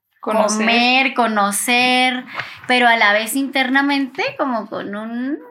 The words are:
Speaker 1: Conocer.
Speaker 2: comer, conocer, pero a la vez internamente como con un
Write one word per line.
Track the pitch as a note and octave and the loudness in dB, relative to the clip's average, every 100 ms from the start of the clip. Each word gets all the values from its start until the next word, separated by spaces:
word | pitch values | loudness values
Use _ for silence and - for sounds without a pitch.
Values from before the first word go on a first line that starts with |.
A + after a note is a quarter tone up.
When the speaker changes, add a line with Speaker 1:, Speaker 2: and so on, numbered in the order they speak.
| _ _ | _ _
Speaker 1:
Conocer. | - G#3+ G#3 G#3+ | -2 0 2 2
Speaker 2:
comer, | G#3+ A#3 A#3+ C4 C4+ | 2 2 4 2 2
conocer, | B3+ A3+ G#3+ G3+ G3+ - B3 B3+ B3+ B3+ B3+ B3 - - - - | 0 0 2 0 0 0 2 2 2 0 -2 -8 -12 -12 -10 -2
pero | B3 A#3+ | 2 4
a | A#3 | 4
la | G#3 | 4
vez | G#3 A3 | 2 0
internamente | C4+ C4+ C4+ C4 C4+ C#4+ C#4 C4+ - A#4+ - | -4 -2 -2 0 2 2 0 -2 -4 -6 -4
como | C#4 A#3 G#3 | -4 -4 -6
con | F3+ F#3+ | -8 -8
un | G3+ A3 A#3 B3+ D#4 A#4+ | -8 -8 -8 -6 -8 -10